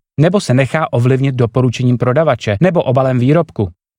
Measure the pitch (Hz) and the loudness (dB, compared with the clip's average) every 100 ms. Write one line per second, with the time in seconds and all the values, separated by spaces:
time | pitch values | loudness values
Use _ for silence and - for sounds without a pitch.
0 | _ - 151 196 - 127 135 156 156 123 | _ -2 0 0 0 0 0 -2 -2 0
1 | 123 131 135 127 120 131 127 113 123 123 | 0 0 -2 -2 -2 0 -2 0 0 0
2 | 123 131 160 120 - 101 185 175 - 127 | 0 0 0 -2 -2 0 0 0 0 0
3 | 131 127 123 165 165 - 95 - _ | 0 0 2 2 0 -4 -6 -8 _